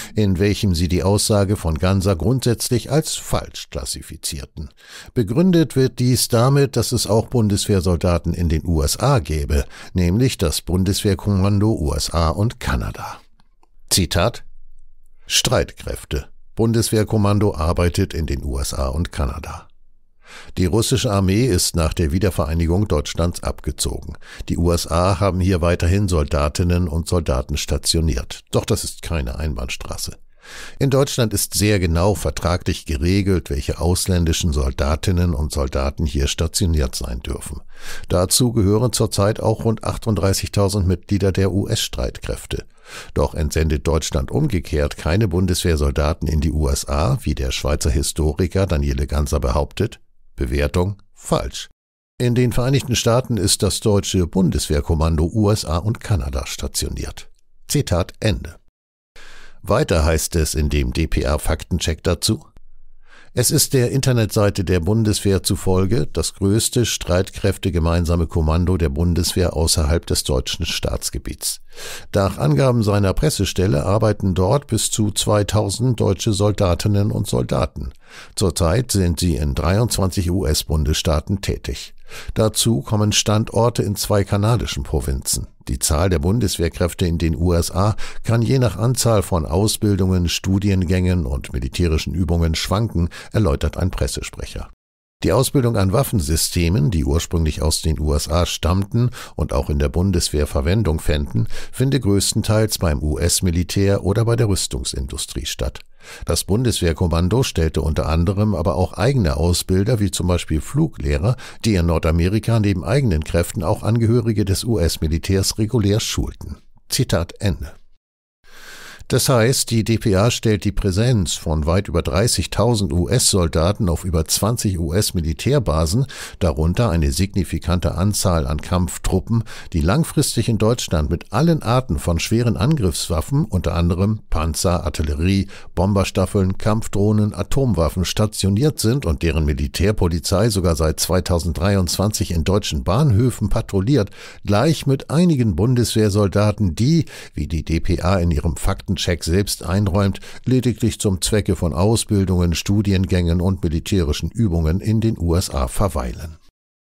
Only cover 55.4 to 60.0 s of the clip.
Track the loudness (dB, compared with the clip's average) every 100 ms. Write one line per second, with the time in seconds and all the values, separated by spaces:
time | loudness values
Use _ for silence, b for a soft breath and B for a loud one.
55.4 | 2 2 0 -2 -2 -4 -2 -2 -2 -6
56.4 | -6 -8 -6 -6 -6 -6 -8 -12 -16 -20
57.4 | _ -20 -2 -2 2 0 0 -2 -2 -2
58.4 | -6 -14 _ _ _ _ _ B B B
59.4 | B B -2 0 2 2